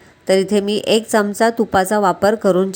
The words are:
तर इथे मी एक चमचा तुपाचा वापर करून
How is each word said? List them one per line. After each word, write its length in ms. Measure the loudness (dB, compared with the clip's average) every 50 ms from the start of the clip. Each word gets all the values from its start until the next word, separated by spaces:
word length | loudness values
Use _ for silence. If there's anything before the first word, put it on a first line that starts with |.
| -18 -20 _ _ -2
तर 100 | 0 0
इथे 240 | 0 2 0 0 -2
मी 200 | 0 -2 -4 -4 -2
एक 220 | 0 0 0 0
चमचा 420 | 0 0 0 0 0 -2 0 0 -2
तुपाचा 500 | 0 -2 -4 0 0 -2 0 0 0 0
वापर 360 | 2 0 0 2 0 0 0
करून 360 | 2 0 0 2 2 0 -2 -2